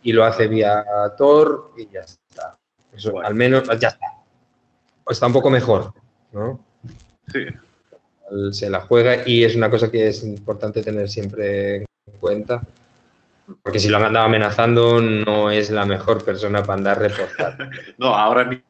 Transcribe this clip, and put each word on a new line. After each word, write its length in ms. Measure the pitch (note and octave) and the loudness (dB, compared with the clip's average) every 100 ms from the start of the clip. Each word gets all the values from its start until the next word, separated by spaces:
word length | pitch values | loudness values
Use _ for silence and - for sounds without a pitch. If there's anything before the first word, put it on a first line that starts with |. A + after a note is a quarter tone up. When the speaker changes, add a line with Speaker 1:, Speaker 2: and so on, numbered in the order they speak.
Speaker 1:
y 100 | A#2 | 2
lo 100 | A2+ A2+ | 4 4
hace 220 | A2+ A2 | 2 0
vía 360 | A2 G#2 G#2 G#2 G#2 G#2 - | 2 2 2 0 -2 -2 2
Tor 540 | C#3 D3 D#3 C#3 - A#2 | 4 6 6 0 -8 -20
y 100 | G#2+ | -16
ya 140 | F#2+ | -16
está. 560 | F#2 - _ - D#2 _ _ _ _ | -16 -20 _ -16 -16 _ _ _ _
Eso, 180 | G#2+ G#2+ | -10 -8
Speaker 2:
Guay. 140 | F#2+ G2+ | -6 -4
Speaker 1:
al 60 | G#2+ | 2
menos, 280 | B2 C3 B2+ A#2 | 4 2 2 0
ya 100 | A#2 | 0
está. 160 | - - - _ _ _ _ _ _ _ _ - | -4 -14 -14 _ _ _ _ _ _ _ _ -8
Está 180 | A2 B2 | -2 2
un 60 | |
poco 160 | A#2+ - | 2 2
mejor, 440 | B2+ A#2 G2+ - - _ _ _ | 2 2 0 0 -14 _ _ _
¿no? 320 | G#2 A2 C3+ _ _ A#2+ - _ _ - | -10 -10 -10 _ _ -20 -20 _ _ -12
Speaker 2:
Sí. 140 | C3+ - - _ _ _ - _ _ G2 | -10 -10 -16 _ _ _ -20 _ _ -12
Speaker 1:
Él 220 | G2+ G2 | -6 -6
se 160 | G2+ G2+ | -6 -6
la 120 | F#2+ | -6
juega 460 | - A#2+ A#2+ B2 B2+ | 2 4 4 2 2
y 160 | A#2 A2+ | 4 4
es 100 | A2+ | 4
una 140 | A2 | 2
cosa 200 | G#2+ A2+ | 2 0
que 160 | A#2 A2 | 2 0
es 140 | G#2 | -2
importante 580 | A2 G2+ G#2+ G#2 G#2+ G#2+ | -8 -10 -8 -6 -6 -6
tener 240 | G#2+ G#2+ G2+ | -6 -6 -6
siempre 680 | G#2+ G2 G#2 G2+ G2+ G2+ G2+ | -6 -8 -6 -4 -2 -2 -4
en 80 | G#2 _ - - | -8 _ -20 -6
cuenta, 420 | F2+ G#2 G#2+ A#2+ - _ _ _ _ _ _ _ - - | -4 -4 -4 -6 -6 _ _ _ _ _ _ _ -20 -12
porque 160 | G2+ G2+ | -4 -2
si 80 | G2+ | 2
lo 80 | G#2 | 2
han 60 | |
andado 220 | A2 A2+ A2 | 2 2 2
amenazando 760 | A2+ G#2 G#2+ A#2 A#2 A#2 A#2 | 2 0 0 2 4 4 4
no 480 | A2+ G#2+ G#2+ G#2+ G#2 | 2 0 0 0 2
es 180 | G#2+ G#2 | 0 0
la 160 | G#2+ G2+ | -2 -2
mejor 400 | F#2+ G2+ G#2+ - | -2 0 -2 -2
persona 360 | F#2+ G#2 G2+ | -4 -2 -2
para 100 | G2 G2 | -2 -2
andar 200 | G2 G2 | 0 0
reportando. 680 | G#2 G2 F#2 - F2 - C3+ C3 | 0 -2 -8 -6 -6 -6 -14 -14
Speaker 2:
<laughs> 160 | - - | -20 -4
No, 100 | B2+ G#2 | 0 2
ahora 280 | A2 A#2+ | 2 2
mismo 180 | B2 B2+ _ | 0 -6 _